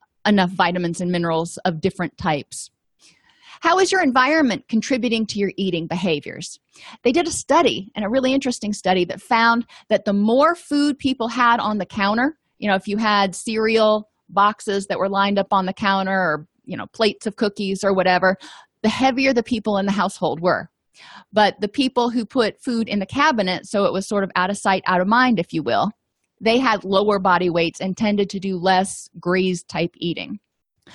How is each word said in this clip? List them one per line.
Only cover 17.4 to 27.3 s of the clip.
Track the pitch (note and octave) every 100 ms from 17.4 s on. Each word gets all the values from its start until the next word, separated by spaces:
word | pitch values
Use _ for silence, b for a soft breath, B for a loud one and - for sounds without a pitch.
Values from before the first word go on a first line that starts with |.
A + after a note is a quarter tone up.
| G#3 - G3 F#3+
or | G3
whatever, | F#3+ F#3 F3+ F#3 F#3+ B B B _
the | G#3+
heavier | - C4 B3+ C4+
the | A#3+
people | A3+ A3+ G#3 G3+
in | G3
the |
household | G3 F#3+ - E3 C#3+
were. | F3 A#2 E3 _ _ _ B B B
But | G#3 G#3 -
the | G3+
people | A#3+ C4 - A#3+
who | A#3+ A3
put | C4 G#3+ -
food | - A#3 A3
in | G#3
the | F#3+
cabinet, | C4 D4+ A#3+ F#3 F3+ -
so | G#3 G3
it |
was | F#3 G3
sort | G#3
of | F#3+ -
out | F#3
of | G3+
sight, | G#3+ F#3+ -
out | F3+
of | F#3
mind, | A#3 B3+ G#3+
if | E3+
you | D#3+
will, | B2+ G#2+ D#3+ - _ _ _ _
they | A3 A#3+
had | C4 G#3+
lower | F3+ F#3+ G#3 G3+
body | F#3+